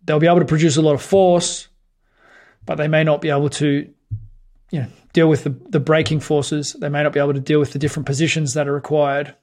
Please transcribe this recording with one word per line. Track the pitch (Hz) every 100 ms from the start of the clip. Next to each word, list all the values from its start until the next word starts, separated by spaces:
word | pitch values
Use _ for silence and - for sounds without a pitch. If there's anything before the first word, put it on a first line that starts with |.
They'll | - 151
be | 165
able | 175
to |
produce | 165 156 165 147
a |
lot | 156
of | 143
force, | - 196 185 175 175 - - _ _ _ _ _ _ _ _ _ -
but | 156
they | 151
may | 156
not | 156 147
be | 156
able | 143 147
to, | - 147 143 147 _ _ - - - _ _ _
you | 160
know, | 120 - _
deal | - 160
with | 151
the, | 147 131 -
the | 156
braking | 139 156 156 156
forces. | - 151 139 151 143
They | - 147
may | 147
not | 147
be | 143
able | 139
to | 139
deal | 135 151
with | 139
the | 143
different | 147 156 135
positions | 139 165 165 147
that | 139 143
are |
required | 143 - 151 143 139 143 _